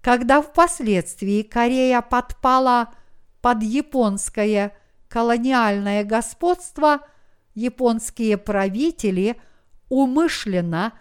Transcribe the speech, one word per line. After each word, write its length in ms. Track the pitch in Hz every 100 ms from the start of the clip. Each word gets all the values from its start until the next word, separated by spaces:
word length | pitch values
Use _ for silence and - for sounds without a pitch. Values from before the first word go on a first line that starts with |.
Когда 420 | - 247 240 277
впоследствии 1000 | 294 - 339 - 226 190 165 - 196 202
Корея 600 | 214 240 240 262 254 247
подпала 920 | 240 247 247 - 254 262 262 247 233 - - - - _
под 220 | 247 233
японское 1120 | 214 254 294 262 220 196 - - 214 208 202 - _ _ _
колониальное 960 | 233 233 233 247 262 226 202 202 208
господство, 960 | 208 220 233 - 339 349 - - 302 294 294 _ - _ _
японские 800 | - 247 240 247 226 - - 220 202
правители 1040 | 202 202 196 196 311 320 214 185 202 240 - _ _ - _
умышленно 1040 | 262 269 269 330 - - 180 170 165 214 -